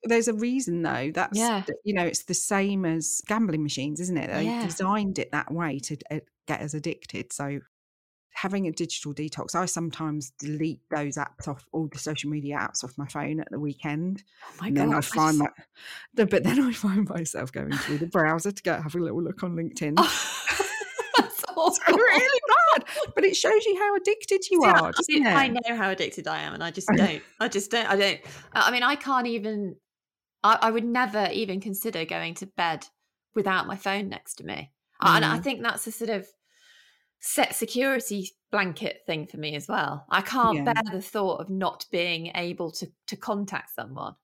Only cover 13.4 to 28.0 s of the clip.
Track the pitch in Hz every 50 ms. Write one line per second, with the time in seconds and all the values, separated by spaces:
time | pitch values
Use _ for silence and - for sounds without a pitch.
13.4 | - - - 139 147 147 139 _ - 160 147 151 170 180 190 196 - _ _ _
14.4 | - - - - 165 208 139 143 143 151 147 156 143 - - 160 156 156 156 151
15.4 | 147 147 - - - _ _ - - - - - - - _ - 220 196 - 262
16.4 | - 180 240 269 277 254 233 - - 208 190 202 214 - - - 165 156 - -
17.4 | - 131 - - 139 - 143 139 - - 147 147 160 170 - 190 160 156 160 165
18.4 | 165 202 202 202 - 185 165 - 156 151 143 175 175 160 104 147 175 160 - -
19.4 | - 180 170 165 165 165 - - - 151 147 165 - - - - - - - -
20.4 | - - - - 392 392 - 440 415 - - 571 453 415 784 - - - - -
21.4 | - - 370 359 320 349 - - - 698 359 - 453 480 381 - 494 523 554 494
22.4 | - - - 622 698 640 587 - - - - 587 622 - - - 349 381 392 -
23.4 | - - 440 427 453 453 403 359 415 415 403 392 381 - 427 453 - - 403 381
24.4 | 381 - 381 349 285 214 185 165 156 165 - - 247 - 311 294 285 233 190 277
25.4 | 277 254 233 247 240 226 233 226 208 190 190 190 175 - - - 170 - 156 151
26.4 | 151 151 151 151 165 170 170 - 190 - 208 165 196 190 156 151 - - _ _
27.4 | 214 233 - 196 196 - - 233 220 - 196 196